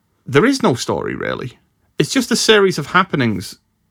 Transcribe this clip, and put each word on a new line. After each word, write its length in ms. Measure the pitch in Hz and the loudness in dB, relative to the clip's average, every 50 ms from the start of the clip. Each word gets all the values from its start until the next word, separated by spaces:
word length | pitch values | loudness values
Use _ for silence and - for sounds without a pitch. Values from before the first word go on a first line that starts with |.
| _ _ _ _ _ | _ _ _ _ _
there 180 | - 120 143 196 | -2 2 2 4
is 160 | 262 277 262 - | 2 2 2 0
no 120 | - 131 | 0 0
story, 400 | 120 - - 104 67 50 - 62 | 0 -2 -4 -4 -4 -4 -6 -8
really. 440 | - 50 57 64 - - 127 - _ _ _ _ _ _ _ _ - | -6 -6 -6 -6 -6 -8 -12 -14 _ _ _ _ _ _ _ _ -4
It's 120 | 160 - - | -4 -2 -2
just 180 | 269 233 - | -2 -2 0
a 60 | 240 | -2
series 420 | - - - 220 208 196 190 - 160 | 0 2 4 4 6 4 2 0 -2
of 80 | 139 | -4
happenings 720 | - - 180 190 - - 151 123 113 104 95 - - - - _ _ _ _ _ _ | 0 2 2 2 2 0 0 0 0 -2 -4 -6 -10 -14 -20 _ _ _ _ _ _